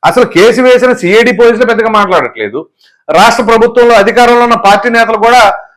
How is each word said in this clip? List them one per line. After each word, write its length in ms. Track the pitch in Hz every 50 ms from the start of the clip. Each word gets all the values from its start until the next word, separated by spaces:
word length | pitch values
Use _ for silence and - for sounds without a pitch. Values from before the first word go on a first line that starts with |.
| -
అసలు 200 | 156 170 254 247
కేసు 360 | - - 165 190 226 226 233
వేసిన 320 | 254 254 247 247 - 254 247
సిఐడి 380 | - - 175 190 220 233 240
పోలీసులు 340 | 247 185 240 233 233 214 254
పెద్దగా 240 | - 233 208 220 226
మాట్లాడట్లేదు, 800 | 214 214 202 190 180 165 131 120 - 110 107 101 104 135 160 _ _ _ _ _ _ _ _ -
రాష్ట్ర 320 | 151 165 196 233 - - 240
ప్రభుత్వంలో 520 | 208 233 226 220 240 - 247 240 240 233
అధికారంలో 480 | 220 196 214 - 240 240 240 240 240 240
ఉన్న 120 | 240 233
పార్టీ 340 | - - 196 202 202 202 240
నేతలు 280 | 233 233 226 214 226 214
కూడా 400 | 208 233 240 247 226 196 - - - _ _